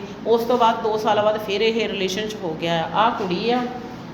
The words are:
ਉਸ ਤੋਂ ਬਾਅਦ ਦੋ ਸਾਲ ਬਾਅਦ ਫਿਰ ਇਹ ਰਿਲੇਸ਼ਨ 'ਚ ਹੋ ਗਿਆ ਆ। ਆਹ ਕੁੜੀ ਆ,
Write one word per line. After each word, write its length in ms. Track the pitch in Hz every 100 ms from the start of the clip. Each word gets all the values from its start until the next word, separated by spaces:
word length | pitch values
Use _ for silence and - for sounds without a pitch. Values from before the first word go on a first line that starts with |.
| 196 - 208
ਉਸ 160 | 233
ਤੋਂ 160 | 233 240
ਬਾਅਦ 240 | 226 233
ਦੋ 160 | 220 214
ਸਾਲ 240 | 226 208
ਬਾਅਦ 180 | 214 214
ਫਿਰ 200 | 196 202
ਇਹ 280 | 226 226 208
ਰਿਲੇਸ਼ਨ 400 | 202 185 190 214
'ਚ 80 | -
ਹੋ 140 | 175 160
ਗਿਆ 180 | 170 170
ਆ। 80 | 160
ਆਹ 160 | 180 226
ਕੁੜੀ 400 | 240 190 185 226
ਆ, 120 | 247 240 - - - -